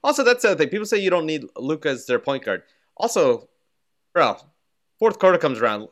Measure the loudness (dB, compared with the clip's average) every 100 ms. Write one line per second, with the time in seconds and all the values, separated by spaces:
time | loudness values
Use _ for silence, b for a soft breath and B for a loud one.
0 | -2 0 2 2 0 0 -2 -2 -4 -2
1 | 0 -2 -2 -6 -8 -10 -8 -4 -4 -6
2 | -4 -4 -2 -6 -6 -8 -10 _ _ -6
3 | -2 2 2 0 -4 _ _ _ _ _
4 | _ 0 2 0 _ _ _ _ _ _
5 | 0 4 4 4 0 0 0 -2 -8